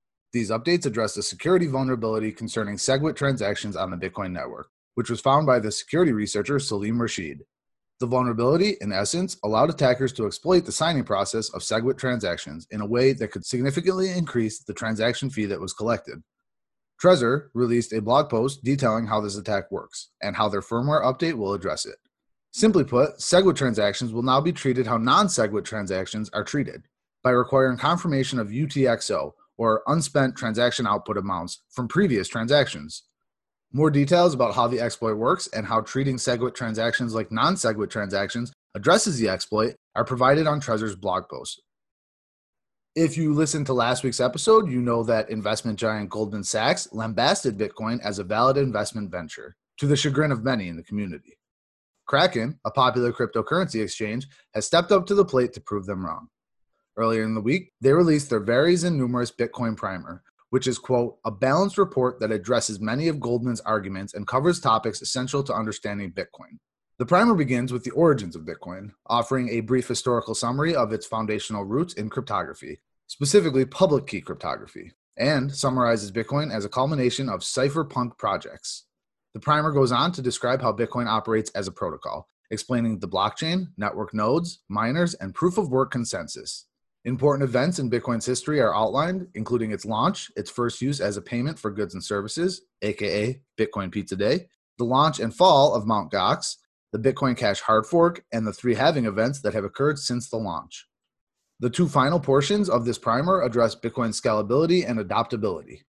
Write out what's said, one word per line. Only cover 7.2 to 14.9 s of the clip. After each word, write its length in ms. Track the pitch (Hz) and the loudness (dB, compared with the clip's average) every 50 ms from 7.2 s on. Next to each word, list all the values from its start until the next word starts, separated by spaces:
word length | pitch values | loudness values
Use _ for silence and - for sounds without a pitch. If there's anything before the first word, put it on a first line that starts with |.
| 87 76 69 71 - _ _ _ _ _ _ _ _ _ _ - | -8 -8 -10 -12 -16 _ _ _ _ _ _ _ _ _ _ -6
The 60 | 127 120 | -4 0
vulnerability, 720 | 127 127 127 123 110 110 117 127 151 170 196 214 - - | 0 0 0 0 0 0 2 4 4 4 2 2 0 -2
in 140 | - 104 98 | -4 -4 -2
essence, 420 | 95 104 - - 170 185 - - - - | -2 -2 -2 -2 -2 -4 -4 -6 -6 -4
allowed 260 | 107 107 110 135 165 | 0 2 2 2 2
attackers 440 | 165 - 143 127 127 - 135 123 - | 2 2 2 2 2 2 0 -4 -2
to 120 | - 110 | -2 -4
exploit 380 | 101 - - - 160 185 180 180 | -4 -4 -4 0 2 2 2 2
the 60 | - | 0
signing 320 | 107 - 156 170 165 135 - | -2 -2 0 0 0 0 0
process 460 | - 107 98 101 - - 113 107 - | 0 0 0 0 -2 -2 -4 -4 -6
of 140 | - 95 - | -8 -8 -6
SegWit 340 | - 110 110 117 131 131 - | -2 -2 0 0 0 -2 -2
transactions 680 | - 131 123 117 101 92 85 - - - 73 82 - - | -2 -2 -2 -2 -2 -2 -4 -4 -6 -10 -12 -14 -12 -10
in 80 | 110 107 | -8 -6
a 60 | 107 | -4
way 260 | 101 117 120 127 135 | -2 2 4 4 4
that 160 | 135 139 113 104 | 4 2 -2 -6
could 180 | - 95 - | -6 -8 -8
significantly 640 | - - 123 127 139 139 175 165 185 185 185 190 190 | -6 -4 -2 -2 -2 -2 0 0 0 0 0 0 -2
increase 540 | 180 180 165 147 - 120 110 107 110 - - | 0 -2 -2 -2 0 0 0 -2 -4 -8 -10
the 100 | - 101 | -12 -10
transaction 560 | - 117 113 | -6 -4 -4